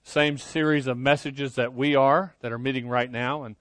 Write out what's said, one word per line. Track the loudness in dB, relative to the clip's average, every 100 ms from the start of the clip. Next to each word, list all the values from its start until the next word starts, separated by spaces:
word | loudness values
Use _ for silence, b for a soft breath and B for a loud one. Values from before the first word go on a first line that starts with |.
same | -4 0 2 0
series | -6 0 2 2 0
of | -2
messages | 2 2 0 -6 -6
that | -2 -4 0
we | 2 4
are, | 6 4 2 _
that | -8
are | -6
meeting | -4 -4 -2
right | -2 -2
now, | -4 -4 -4
and, | -8 -16